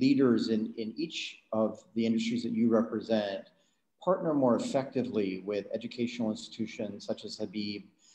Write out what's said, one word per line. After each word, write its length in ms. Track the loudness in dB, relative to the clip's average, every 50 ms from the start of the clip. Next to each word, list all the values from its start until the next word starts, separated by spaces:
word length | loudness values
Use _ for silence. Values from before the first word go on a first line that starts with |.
| 4
leaders 380 | 4 6 6 6 6 6 4 4 2 2
in, 80 | 0 0 -2 -4
in 120 | -8 -8 -8 -4
each 220 | -6 -6 -6 -6 -8 -8 -10 -12 -16 _ _ 0
of 260 | 2 2 0 0 -6 -16 _ _
the 100 | 0 2
industries 380 | 2 2 2 0 0 -2 -2 -2
that 80 | -2 0
you 160 | 2 4 4
represent 840 | 6 4 4 2 -2 -6 -2 0 0 2 2 0 -4 -6 -8 -12 _ _ _ _ _ _ _ _ _ _ 0
partner 300 | 0 0 0 0 0 2
more 240 | 4 4 4 4
effectively 840 | 4 2 0 0 0 -2 0 -2 -2 -2 0 0 0 0 0 -2 -4 -4
with 220 | -2 -2 -2 -2 -4 -6
educational 560 | -6 -6 -6 -4 -4 -4 -4 -2 -2 -2 -2
institutions 720 | -2 -4 -8 -14 -6 -6 -6 -6 -6 -8 -8 -8 -8 -12 -6
such 200 | -8 -8 -6 -6
as 120 | -14 -8
Habib, 460 | -8 -8 -6 -4 -6 -6 -6 -6 -8 -10 -14 _ _ _ _ -20